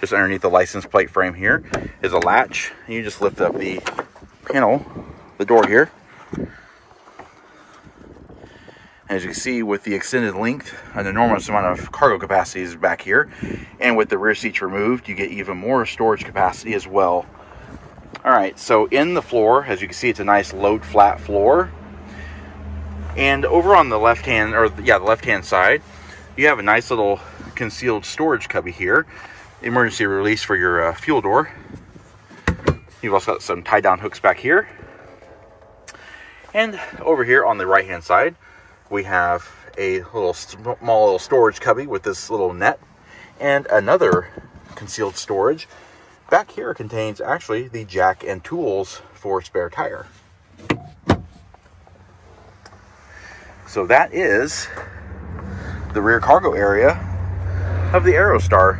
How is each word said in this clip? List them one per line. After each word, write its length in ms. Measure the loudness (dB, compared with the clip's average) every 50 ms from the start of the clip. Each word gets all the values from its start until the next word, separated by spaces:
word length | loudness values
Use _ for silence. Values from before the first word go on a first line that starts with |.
Just 120 | -4 0 2
underneath 300 | 2 2 2 0 0 0
the 60 | 4
license 380 | 4 4 4 4 -2 -10 -10
plate 240 | 0 2 2 2 2
frame 240 | 0 -2 -2 -2 -2
here 300 | -4 0 0 0 0 -2 -4 -8 -6 -6 -8 -14 -6 -4
is 100 | 0 0
a 80 | 0
latch. 500 | 2 4 4 4 2 2 -2 -8 -8 -8 -12 -16 -16
You 160 | -10 -10 -8 -8
just 180 | -8 -8 0
lift 200 | -2 -2 0 2
up 180 | -2 0 0 -2
the 220 | -4 -6 -6 -6 -8 -10 -8 -10 -12 -12 _ -20 -20 -20 _ _ -10
panel, 420 | -4 0 2 2 4 2 0 -2 -6 -14 -16 -16 -16 -18 -20 -20 -20 -8
the 80 | _ 0
door 220 | 4 6 6 6
here. 240 | 6 4 4 2 2 -2 -20 -20 _ -20 -20 -16 -12 -10 -8 -8 -10 -12 -20 -20 -20 _ _ _ _ -20 _ _ -20 -20 -20 -20 -20 _ -20 _ _ _ -20 -20 -20 -20 -20 _ -20 _ -20 -20 -20 -20 -20 -20 -20 -20 -20 -20 -20 -20 -20 -20 -20 -20 -20 -20 -20 _ _ _ -8
As 160 | -6 -6 -6
you 60 | -6
can 40 | -10
see, 260 | -8 -6 -4 -4 -4 -2
with 180 | -2 -4 -4 -4
the 100 | -4 -4
extended 440 | -4 -4 -2 -2 -2 -2 -2 -4
length, 360 | -4 -4 -4 -4 -6 -8 -16 -18 -18 -18 -12 -8
an 140 | -6 -6 -4
enormous 400 | 0 0 2 2 2 0 -2 -2
amount 320 | -2 0 0 0 -2 -4
of 100 | -8 -12
cargo 260 | -4 2 2 2 2
capacity 440 | 2 -2 0 0 0 0 -2 -6 -10
is 160 | -10 -10 -10
back 260 | -4 -2 -2 -2 -4 -4
here. 260 | 0 0 0 0 0 -6 -12 -12 -10 -10 -12 -14 -16 -12 -4
And 160 | -2 0 2
with 120 | 2 0 0
the 80 | 0
rear 200 | -2 0 0 -2
seats 260 | -2 -4 -6 -6 -4 -6
removed, 460 | -4 -4 -2 0 0 -2 -2 -4 -10
you 80 | -8
get 160 | -8 -6 -8 -6
even 260 | -10 -8 -8 -8 -8
more 260 | -4 0 0 0 0
storage 380 | -2 -4 -2 0 0 0 0 -4
capacity 500 | -8 -2 0 0 0 0 -4 -8 -6 -4
as 120 | -4 -6
well. 400 | -2 0 2 2 2 2 0 -2 -6 -16 -20 -20 -20 -20 -20 -20 -20 -20 -20 -20 -20 -20 -20 -20 -18 -18 -6 2
All 60 | 4
right, 260 | 4 4 4 0 -4
so 300 | -8 -2 2 2 2 4
in 280 | 4 2 0 2 2 0
the 80 | -4 -4
floor, 420 | -2 0 2 4 4 4 4 2
as 180 | 0 -6 -6 -6
you 60 | -10
can 80 | -10
see, 140 | -4 -2 -2
it's 100 | -2 -2
a 40 | 0
nice 280 | 2 2 2 2 0 -6
load 320 | -2 0 0 0 0 -4
flat 340 | -2 4 6 6 6 4 0
floor. 540 | -6 -4 0 2 4 4 4 4 2 -2 -6 -16 -18 -18 -18 -18 -18 -18 -18 -16 -16 -16 -16 -16 -18 -18 -18 -16 -14 -12 -12 -10 -10 -12 -12 -12 -12 -10 -4
And 280 | -2 2 2 2 2 2
over 300 | 2 4 4 6 8 8
on 140 | 6 6 6
the 100 | 2 2
left 280 | 4 4 4 2 0
hand, 280 | -2 0 2 2 2 2
or 180 | 2 2 2 2 -2
yeah, 180 | 2 2 2 4
the 80 | 4
left 180 | 2 0 0 2
hand 200 | -2 -2 -2 -2
side, 380 | 0 2 4 4 4 2 2 -2 -10 -20 -20 -20 -20 -20 -20 -20 -18 -6
you 100 | 2 2
have 140 | 2 2 2
a 20 | 2
nice 260 | 2 2 2 2 -2
little 320 | -2 0 0 0 0 -2 -6 -16 -18 -18 -18 -16 -10
concealed 520 | -8 -8 -8 -8 -6 -2 -2 -2 -2 -4
storage 420 | -8 -6 -2 0 0 0 0 -2 -4
cubby 220 | -6 -6 -6 -6
here. 340 | -8 -6 -2 2 2 2 0 -2 -12 -20 -20 -20 -20 -20 -20 -20 -20 -12
Emergency 460 | -8 -2 0 0 0 0 0 -2 -2
release 360 | -2 0 0 0 0 0 -2 -2
for 140 | -2 -2
your, 260 | 0 0 0 2 2 0 -2
uh, 60 | -2
fuel 260 | -4 -4 -2 -2 0
door. 320 | 0 2 0 0 0 0 -8 -20 -20 -20 -20 -20 -20 -20 -20 -20 -20 -20 -20 -20 -20 _ -20 -8 -6 -4 -4 -2 -2 -2 -2 -2 -8 -20 -20 -10 -6
You've 100 | 0 0
also 200 | 0 0 0 -4
got 100 | -4 -2
some 200 | -6 -6 -6 -2
tie 200 | 0 0 2 4
down 160 | 4 2 2
hooks 220 | -2 -10 -10 0
back 180 | 2 2 2 2
here. 280 | 0 2 2 2 2 -2 -12 -20 -20 -20 -20 -20 -20 -20 -20 -20 -20 -20 -20 -20 -20 -20 -20 -20 -20 -20 -20 -20 -20 -20 -20 -20 -20 -20 -20 -20 -20 -20 -20 -20 -20 -6 -2
And 260 | -2 -2 -2 -2 -10 -14 -14 -14 -6
over 240 | 0 0 2 2 4
here 200 | 4 4 4 4
on 140 | 4 0 0
the 80 | 0
right 180 | 2 2 2 2
hand 200 | 0 -8 -12 -2
side, 320 | 2 2 2 2 2 -2 _ _ -20 -20 -20 -20 -20 -20 _ _ _
we 160 | -6 -6 -6
have 460 | -2 -2 0 0 0 0 -2 -4 -12 -20 -20 -20 -18 -10
a 220 | -6 -4 -2 -2 -4 -6 -8 -8
little 180 | -4 -2 -2 -4
sm-, 380 | -4 -10 -16 -18 -12 -8 -8 -8 -6
small 240 | 0 2 4 4 6
little 120 | 4 4 2
storage 420 | 0 2 4 4 4 4 2 0
cubby 260 | 0 0 0 0 0
with 180 | -6 -6 -6 -4
this 260 | -6 -6 -6 -8 -6
little 240 | -4 -2 -2 -2 -2
net 260 | 0 0 0 0 0 -8 _ -20 _ _ -20 -20 -20 -20 -20 -16 -4
and 280 | -2 0 0 0 0
another 640 | 2 2 2 4 4 2 4 4 4 2 2 0 -4 -14 -20 -20 -20 _ -20 -20 -20 -20
concealed 400 | -18 -16 -14 -8 -6 -6 -6 -6
storage. 520 | -10 -8 -6 -2 0 2 2 0 0 -6 -18 -20 -20 -20 -20 -20 -20 -20 _ _ _ _ 0
Back 220 | 0 0 0 0 -10
here 200 | -10 -10 -10 -8
contains 480 | -10 -12 -10 -6 -6 -6 -6 -6 -8
actually 480 | -4 -4 -4 -6 -4 -6 -6 -6 -6 -8
the 160 | -12 -14 -14
jack 400 | -8 -2 0 2 2 2 0 -6
and 180 | -8 -8 -8 -8
tools 600 | -10 -6 -4 -4 -2 -2 -4 -4 -8 -10 -20 -20 -20 -20
for 300 | -14 -8 -4 -4 -4 -6
spare 260 | -6 _ -6 -6 -6
tire. 380 | -6 -6 -8 -8 -8 -12 -16 -18 -20 -20 _ _ _ _ _ _ -20 -20 -8 -8 -6 -6 -6 -18 -20 -20 _ 0 0 0 0 -14 -20 -20 -20 _ -20 -20 _ -20 _ -20 -20 -20 -20 -20 -20 _ _ -20 -20 -20 -20 -20 -20 -20 -20 -20 _ -20 -20 -20 -20 -20 -20 -20 -20 -20 -20 -20 -20 -20 -20 -20 -20 -20 -20 -20 -20
So 180 | -8 -4 -4 2
that 280 | 6 6 6 6 4 0
is 540 | -2 0 2 2 2 0 0 -4 -8 -10 -10 -12 -14 -14 -14 -16 -18 -16 -16 -16 -16 -14 -14 -14 -12 -12 -12 -12 -12 -10 -10 -10 -10 -10 -6 -4
the 80 | 0
rear 200 | 2 4 4 4
cargo 320 | 6 6 6 6 6 2 0
area 380 | 2 2 4 4 6 6 4 4 2 -4 -8 -6 -6 -6 -6 -6 -6 -6 -4 -4 -4 -4 -2 -2 -2 -2 0 0
of 120 | 2 4
the 80 | 4 4
Aerostar. 680 | 4 4 4 4 2 2 4 6 6 6 6 4 2